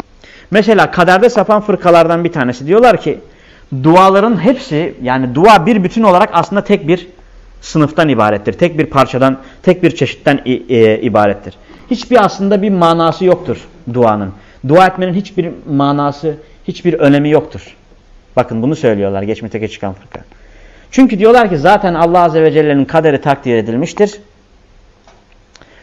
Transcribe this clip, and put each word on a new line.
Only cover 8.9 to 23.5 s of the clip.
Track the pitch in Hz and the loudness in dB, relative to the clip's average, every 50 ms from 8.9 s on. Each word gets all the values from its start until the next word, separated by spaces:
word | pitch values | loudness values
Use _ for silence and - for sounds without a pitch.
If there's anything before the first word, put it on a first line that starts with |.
| - 135 131 127 - 123 131 135 131 - - - - - | 0 0 0 0 0 0 0 0 -2 -4 -10 -18 -20 -4
tek | - 190 175 - | -2 -2 0 2
bir | - 156 - | 0 -2 0
çeşitten | - - - - - - 151 143 - - | -2 -4 -4 -6 -4 -2 -2 -2 0 -2
i-, | 123 127 - - - 131 | -4 -4 -4 -4 -2 2
e, | 117 113 110 110 - | 4 4 4 2 0
ibarettir. | 113 120 104 107 104 101 98 101 - - - - - - - - - - | -2 0 0 2 2 0 -2 -4 -10 -18 -20 -20 -20 -20 -20 -18 -8 -8
Hiçbir | 247 - - - 247 226 202 | -8 -8 -2 0 2 2 2
aslında | 180 - - 196 196 214 196 | 0 -2 -4 -2 -2 0 0
bir | 196 214 | 0 -2
manası | 196 180 170 165 165 170 165 165 156 - 185 | 0 2 2 2 2 0 0 -2 -2 0 0
yoktur | 180 175 175 - - - - - - - - - 123 117 | 0 0 0 -2 -6 -8 -8 -12 -18 -20 -16 -14 -6 -2
duanın. | 123 120 110 107 104 98 95 95 - - - _ _ - 131 | 0 2 2 0 -2 -4 -8 -10 -16 -20 -20 _ _ -2 2
Dua | 151 180 185 | 4 4 4
etmenin | 180 185 185 185 185 175 | 2 0 -2 -6 -4 -4
hiçbir | 202 196 - - 190 165 170 - - - 160 | -4 -6 -6 -6 -6 -6 -6 -8 -12 -8 -4
manası, | 143 139 139 143 143 147 147 143 139 - 165 156 147 - - - - - _ - | -2 -2 0 0 0 -2 -2 -4 -6 -6 -8 -8 -8 -8 -14 -20 -20 -14 _ -14
hiçbir | - - - 175 156 | -12 -6 -4 -4 0
önemi | 160 156 139 143 143 147 151 | 2 2 2 2 2 2 2
yoktur. | 151 156 - - - 95 - - - _ _ _ _ _ _ _ - - _ _ - | 0 0 0 -4 -10 -18 -20 -20 -20 _ _ _ _ _ _ _ -20 -20 _ _ -4
Bakın | 127 120 - 117 113 | -4 -4 -2 -4 -4
bunu | 117 139 156 | -4 -4 -2
söylüyorlar | 151 - 117 107 101 101 98 98 98 | -2 0 0 0 0 -2 -4 -4 -6
geçmişteki | 101 104 110 - 117 104 - 107 110 104 | -6 -6 -6 -8 -8 -10 -8 -8 -8 -10
çıkan | - - 104 98 | -10 -10 -10 -10
fırka. | 92 - - - - - - - - - - - - - - - - - _ _ | -10 -12 -18 -20 -20 -20 -20 -20 -20 -20 -20 -20 -20 -20 -20 -20 -20 -20 _ _
Çünkü | - 254 269 - 220 180 | 0 2 2 2 2 2
diyorlar | 214 220 240 247 233 190 | 2 4 4 4 2 0
ki | 175 143 | -2 0
zaten | 135 180 208 196 196 180 170 | 2 2 2 2 0 -2 0
Allah | 160 170 170 175 180 | 0 0 2 2 2
Azze | 175 160 156 160 | 2 2 0 0
ve | 160 156 | 2 2
Celle'nin | 143 156 151 151 143 139 131 | 2 2 2 2 0 0 0
kaderi | - 160 160 160 156 143 135 | 2 2 2 2 2 0 0
takdir | - 147 135 - - 127 | 0 -2 -2 -2 -2 -2